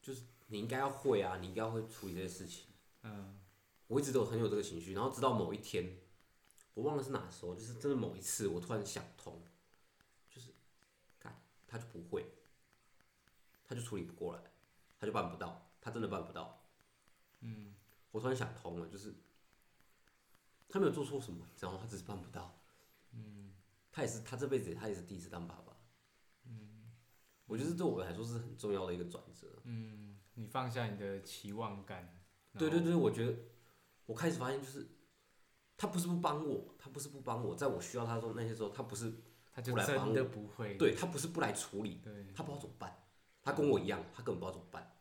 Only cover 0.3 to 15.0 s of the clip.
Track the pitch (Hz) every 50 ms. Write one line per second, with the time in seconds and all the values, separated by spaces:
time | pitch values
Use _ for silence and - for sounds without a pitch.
0.3 | - - - - 110 104 107 117 131 131 139 139 139 - - 139 120 101 95 90
1.3 | 92 92 87 92 90 107 110 113 113 113 110 110 - - - 95 87 90 95 90
2.3 | 85 - 95 85 - - - - - - - - _ - - 113 107 101 98 98
3.3 | 98 101 98 - - - _ _ _ - - - 113 139 147 139 127 127 110 98
4.3 | 113 113 113 104 - 104 98 - - 85 85 92 95 98 113 131 - - 127 131
5.3 | 120 110 95 87 98 107 - - - 101 87 87 - - - - - - - _
6.3 | _ _ _ - _ - - _ _ 107 117 147 151 143 131 131 139 107 90 90
7.3 | - - - 87 90 90 110 113 123 - - 143 143 127 107 - 85 92 95 -
8.3 | - - 107 98 85 87 87 - 120 107 101 98 - - - - - - - -
9.3 | 82 85 85 - - _ _ _ - _ _ _ _ _ - _ _ _ - -
10.3 | - 127 117 120 - - _ - _ _ - _ _ _ _ _ - _ - -
11.3 | 117 - - _ _ - - - - 117 120 - - 87 85 - - 92 87 -
12.3 | - - - - - _ _ _ _ _ _ _ _ - - _ _ _ _ -
13.3 | _ _ - - _ - _ - - 120 117 - 110 98 85 82 - - - 87
14.3 | 85 - - - - - - _ _ _ _ _ - _